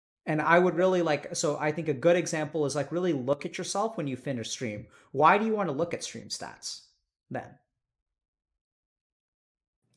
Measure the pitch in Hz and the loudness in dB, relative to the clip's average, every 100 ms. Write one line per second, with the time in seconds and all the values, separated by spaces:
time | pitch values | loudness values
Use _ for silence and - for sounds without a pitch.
0 | _ _ - 151 143 175 180 160 185 185 | _ _ -4 0 6 6 6 4 2 4
1 | 165 143 - - 160 143 151 151 151 135 | 2 0 -2 -4 -2 0 -2 -2 -2 2
2 | 165 175 160 160 147 160 143 143 139 165 | 4 4 2 -4 -2 -2 -2 -2 -4 -2
3 | 185 143 123 143 170 - 175 196 220 220 | 0 0 0 -2 -2 -8 -6 -2 -2 -2
4 | 143 127 151 123 110 - 120 104 - - | -6 -6 -6 -6 -6 -6 -6 -8 -12 -20
5 | _ 135 156 202 220 214 180 139 170 - | _ 4 6 6 2 0 -2 -2 -4 -4
6 | - 113 104 - 67 - - - _ _ | -8 -12 -12 -10 -10 -12 -14 -14 _ _
7 | _ _ - - - - _ _ _ _ | _ _ -12 -10 -10 -20 _ _ _ _
8 | _ _ _ _ _ _ _ _ _ _ | _ _ _ _ _ _ _ _ _ _
9 | _ _ _ _ _ _ _ _ _ | _ _ _ _ _ _ _ _ _